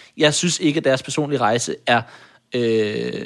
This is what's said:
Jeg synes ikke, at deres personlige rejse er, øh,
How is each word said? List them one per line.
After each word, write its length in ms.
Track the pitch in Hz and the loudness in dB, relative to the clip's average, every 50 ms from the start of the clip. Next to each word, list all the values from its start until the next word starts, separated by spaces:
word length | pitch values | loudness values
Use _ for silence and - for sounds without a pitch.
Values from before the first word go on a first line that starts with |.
| - - _ - | -20 -20 _ 2
Jeg 160 | 156 151 147 | 2 2 2
synes 260 | - - 175 151 - | 2 0 -2 -2 0
ikke, 180 | - 147 143 160 | 0 0 0 2
at 60 | 123 | 2
deres 200 | 135 131 127 - | 2 0 0 -2
personlige 360 | - - 156 151 139 147 127 | -4 -4 -4 -2 -2 -2 0
rejse 360 | 120 104 113 120 - - - - - - | 2 2 2 0 0 -4 -6 -6 0 0
er, 140 | 120 120 - - - - - - _ _ _ _ - | 2 2 0 -4 -12 -20 -20 -20 _ _ _ _ -4
øh, 560 | 123 120 113 113 110 107 104 107 117 120 120 - - - | -2 0 2 2 2 0 0 -2 -4 -6 -6 -6 -8 -10